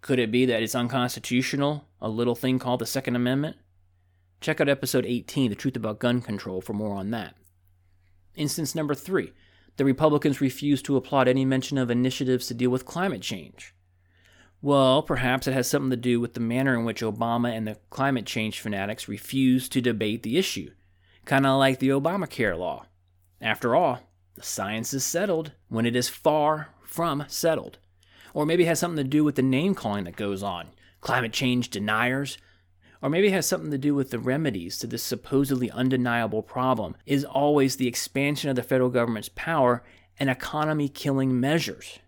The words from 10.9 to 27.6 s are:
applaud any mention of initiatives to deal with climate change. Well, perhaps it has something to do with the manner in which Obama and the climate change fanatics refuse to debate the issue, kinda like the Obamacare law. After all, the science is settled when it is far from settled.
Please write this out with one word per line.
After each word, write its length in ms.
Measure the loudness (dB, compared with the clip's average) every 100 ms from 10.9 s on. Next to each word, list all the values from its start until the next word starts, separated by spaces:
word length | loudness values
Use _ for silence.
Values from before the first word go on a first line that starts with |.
| -2
applaud 320 | 2 2 4
any 160 | 4
mention 340 | 2 0 0 -2
of 100 | 0
initiatives 600 | 2 2 0 0 0 0
to 60 |
deal 160 | -2 0
with 140 | 0
climate 380 | -4 -4 -4 -4
change. 520 | -8 -10 -12 -20 -20 _ _ _ _ _ _ _ _ _
Well, 420 | 2 6 6 6
perhaps 440 | 2 0 2 0 0
it 80 |
has 160 | 0 2
something 200 | 2 0
to 60 | 0
do 220 | 2 2
with 160 | 0
the 60 | -4
manner 360 | -2 0 2 2
in 80 |
which 160 | 0 -2
Obama 560 | -4 -2 0 0 0 -2
and 100 | -6
the 120 | -8 _
climate 360 | -2 0 0 -2
change 340 | -4 -4 -6
fanatics 460 | -6 -4 -4 -6 -8
refuse 640 | -10 -6 2 4 4 2
to 120 | -2
debate 440 | 0 0 -2 -4
the 120 | -2 -2
issue, 340 | -2 -4 -10 -16 _ _ _ _ -2
kinda 280 | 2 4
like 240 | 4 4 4
the 120 | 2
Obamacare 680 | 2 2 -2 -4 -2 -2 0
law. 280 | -4 -6 -10 _ _ _ _ _
After 360 | -4 0 2 4
all, 240 | 4 0 -10 _ _
the 80 | -16
science 500 | -10 -6 -4 -4 -4
is 120 | -4
settled 480 | -2 -2 0 0 -2 -14 _
when 180 | 0 2
it 80 |
is 140 | 2 -2
far 680 | 0 2 4 2 0 -4 _
from 420 | -12 -4 -2 -2 -6
settled. 500 | -2 0 0